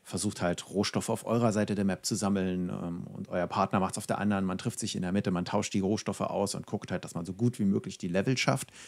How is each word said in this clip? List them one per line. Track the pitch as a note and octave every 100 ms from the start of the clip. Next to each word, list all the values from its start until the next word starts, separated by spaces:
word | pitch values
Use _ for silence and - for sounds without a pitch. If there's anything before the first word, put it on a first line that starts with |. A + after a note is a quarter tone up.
versucht | - F#2 G#2 -
halt | F2+ E2+ -
Rohstoffe | F#2+ G2+ G#2 -
auf | A2+ -
eurer | A#2 A#2
Seite | G#2 G#2
der | G2+
Map | G2 F#2 -
zu |
sammeln, | G#2 G2+ G2 F#2 F#2 F2+
ähm, | G2+ F2 F2+ G2
und | - -
euer | F2+ F2
Partner | G#2+ G2 G2+
macht's | F#2 -
auf | -
der | -
anderen. | G2+ G2 F#2+
Man | F#2+
trifft | A#2 -
sich | G#2+ G2+
in |
der | F2+
Mitte, | G2+ G2+
man | F2+
tauscht | F2+ G#2 G#2
die | G#2
Rohstoffe | F#2+ G#2+ - G2
aus | - F#2+ G2
und | F#2+
guckt | - G2+ -
halt, | F2+
dass | D#2+
man | E2+ E2+
so |
gut | F#2 A#2+ A#2+
wie | G2
möglich | G#2+ - -
die | F2+
Level | F2+ B2+ B2
schafft | - C3+ - -